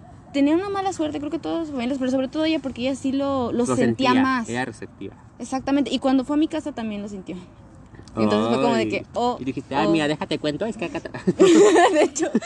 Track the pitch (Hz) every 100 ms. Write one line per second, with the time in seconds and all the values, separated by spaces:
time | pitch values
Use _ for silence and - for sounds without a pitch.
0 | - - - 285 277 320 403 392 381 349
1 | 302 294 294 320 311 330 320 277 233 277
2 | 254 262 262 302 311 320 269 233 247 277
3 | 269 269 277 269 233 233 240 247 233 117
4 | 254 254 262 262 - 120 127 110 - -
5 | 98 - - - 240 262 254 277 254 254
6 | 269 262 247 294 311 311 302 262 226 208
7 | 208 202 185 180 180 - - - - -
8 | - 117 107 104 110 123 135 - 110 -
9 | - - 240 240 131 131 - 139 156 165
10 | 147 151 - - 151 147 220 214 170 165
11 | - 131 - - 370 330 415 370 349 320
12 | 339 - 320 233